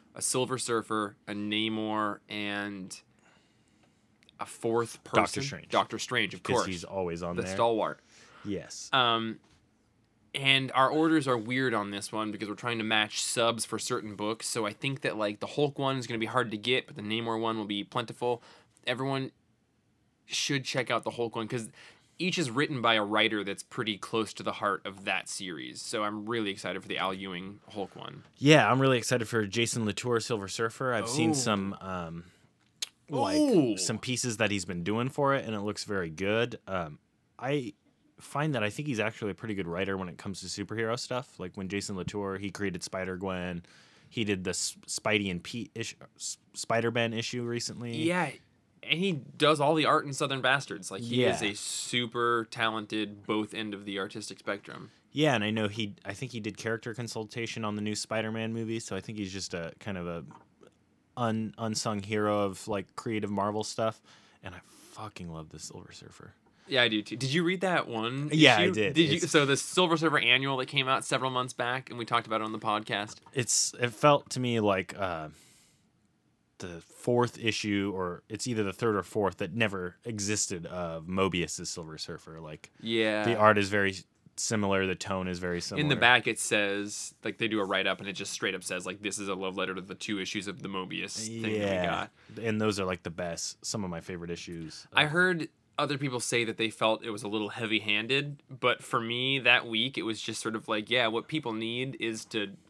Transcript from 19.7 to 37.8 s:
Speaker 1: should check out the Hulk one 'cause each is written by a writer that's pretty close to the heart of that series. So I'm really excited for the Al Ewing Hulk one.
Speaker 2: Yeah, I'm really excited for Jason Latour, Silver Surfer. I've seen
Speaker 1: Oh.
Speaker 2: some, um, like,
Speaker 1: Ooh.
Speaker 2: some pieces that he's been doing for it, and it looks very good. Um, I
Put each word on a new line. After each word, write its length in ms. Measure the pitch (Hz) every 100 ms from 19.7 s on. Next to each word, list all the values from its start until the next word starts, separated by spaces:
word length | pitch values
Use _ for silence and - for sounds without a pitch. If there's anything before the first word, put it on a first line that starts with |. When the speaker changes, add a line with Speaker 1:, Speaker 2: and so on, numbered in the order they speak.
| _ _ _ _ _ -
Speaker 1:
should 400 | - - 139 123
check 260 | 135 120
out 120 | 117
the 80 | 113
Hulk 240 | 117 117 117
one 120 | 107
'cause 220 | 127 110 - - - _ -
each 200 | 175 185
is 120 | 135
written 320 | 113 156 135
by 120 | 117 110
a 80 |
writer 400 | 101 107 110 107
that's 180 | 98 95
pretty 340 | - - 110 95
close 360 | - 113 104
to 80 | -
the 100 | 113
heart 280 | - 104 95 101
of 180 | 95 101
that 220 | 92 -
series. 540 | - 95 76 64 -
So 220 | - 113
I'm 220 | 104 107 104
really 240 | 117 101
excited 320 | 98 92 92
for 60 | 95
the 100 | 76
Al 160 | 95
Ewing 460 | 95 95 87 95 101 -
Hulk 200 | 104 92 -
one. 280 | - - - -
Speaker 2:
Yeah, 320 | 135 151 107
I'm 80 | 127
really 180 | 135 123
excited 300 | - 123 107
for 180 | 117 101
Jason 400 | 110 117 123 107
Latour, 340 | 95 123 117
Silver 260 | - 110 95
Surfer. 460 | - 113 - 131
I've 160 | 113 113
seen 220 | 139 160
Speaker 1:
Oh. 20 |
Speaker 2:
some, 400 | 143 120 101 98 -
um, 420 | 95 92 82 85 87 _ _ _ _ - - _ -
like, 280 | 139 117 302
Speaker 1:
Ooh. 400 | 294 190 123 101
Speaker 2:
some 220 | - 110
pieces 380 | 123 123 127 110
that 120 | 107
he's 140 | 101 87
been 180 | 87
doing 260 | 87 110 127
for 260 | 147 139 139
it, 100 | 113
and 80 |
it 60 | 104
looks 240 | 104 101
very 260 | - 98 85
good. 480 | 78 95 113 120 110 -
Um, 320 | 95 80 73 _ _ _ -
I 360 | 123 147 120 -